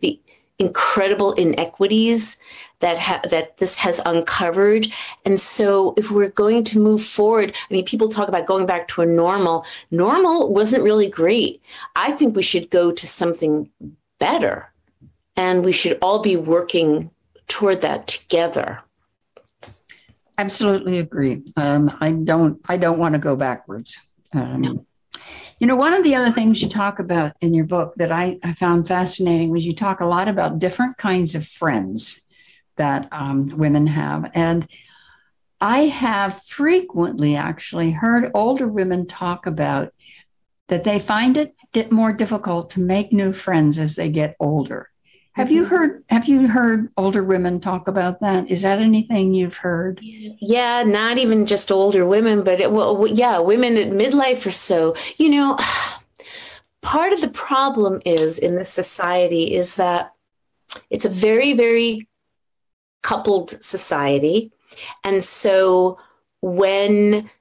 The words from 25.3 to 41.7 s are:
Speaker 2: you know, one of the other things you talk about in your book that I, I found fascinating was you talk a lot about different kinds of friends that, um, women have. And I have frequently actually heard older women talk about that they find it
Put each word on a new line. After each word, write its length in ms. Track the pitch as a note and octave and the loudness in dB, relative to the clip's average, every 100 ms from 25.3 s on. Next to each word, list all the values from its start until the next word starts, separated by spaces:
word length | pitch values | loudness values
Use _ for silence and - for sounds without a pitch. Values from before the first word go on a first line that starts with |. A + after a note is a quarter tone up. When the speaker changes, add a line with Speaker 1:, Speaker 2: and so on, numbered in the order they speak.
| - - _ | -20 -20 _
Speaker 2:
you 80 | A#3 | 0
know, 100 | B3+ | 2
one 180 | C#4+ | 2
of 100 | F#4 | 4
the 100 | E4+ | 4
other 160 | C4+ A#3+ | 4 2
things 300 | A#3 A3 A3 | 2 2 2
you 80 | - | 0
talk 300 | G#3+ G3+ G3+ | -2 -2 -4
about 340 | F3+ F3 D3+ - | -2 0 0 -2
in 140 | E3+ | 0
your 100 | E3 | 2
book 300 | D#3 F3 E3+ - | 0 -2 -2 -2
that 160 | E3+ | -2
I, 260 | E3 F3+ F3+ | 0 -2 -4
I 100 | E3+ | -8
found 340 | E3 F3+ E3+ E3 | -2 0 0 0
fascinating 640 | F3+ F3+ - F#3 E3+ E3 | -2 -2 -2 0 0 0
was 140 | E3+ E3 | -2 -2
you 80 | |
talk 260 | D#3+ G3+ F#3+ | -4 -4 -2
a 60 | F3 | 0
lot 220 | F3 G3+ | 0 0
about 300 | G3 D#3+ D#3+ | 0 -2 -2
different 400 | F3+ F3+ B3 C4 | -4 -2 -4 -2
kinds 360 | G#3 F3+ E3+ | -2 0 0
of 120 | E3 D#3 | -4 -10
friends 760 | - D#3+ A#2 F#2+ G#2+ - - _ _ _ _ _ - | -4 -2 -2 -4 -8 -10 -12 _ _ _ _ _ -4
that, 320 | D3 C#3 - | -2 -2 -6
um, 360 | D#3 C#3 C#3 C#3 D3 | -10 -4 -2 -4 0
women 300 | D3+ D3 D3+ | 2 2 2
have. 440 | D3+ D3 D3+ D#3+ | 0 -4 -6 -6
And 340 | E3+ E3 E3+ E3 - - - _ _ _ _ _ _ | -2 0 -2 -4 -14 -20 -20 _ _ _ _ _ _
I 220 | G3+ B3 | 0 2
have 580 | D4+ - B3 G#3 G3 F#3+ | 2 0 -2 0 -2 -6
frequently 920 | - - D4 F4+ F#4 - E3+ - D3 | -16 -2 2 2 0 -2 -2 0 0
actually 560 | D3 D#3 D#3+ - E3+ E3 | 0 -2 -8 -10 -2 -2
heard 380 | D#3+ A3+ A#3 A#3+ | 0 0 2 0
older 340 | G#3 G#3+ C4+ B3 | 0 0 0 -2
women 380 | G#3 F#3 F3+ F3+ | -2 -2 -2 -4
talk 400 | - F3+ F3 - | -8 -6 -6 -6
about 480 | D#3 C#3+ C#3 - _ _ - _ _ _ _ _ | -4 -2 -2 -6 _ _ -20 _ _ _ _ _
that 160 | F3 | -2
they 140 | F#3+ G#3 | 0 -2
find 400 | G3 G#3+ B3 C4 | -2 0 2 2
it 160 | D4+ _ _ | 0 _ _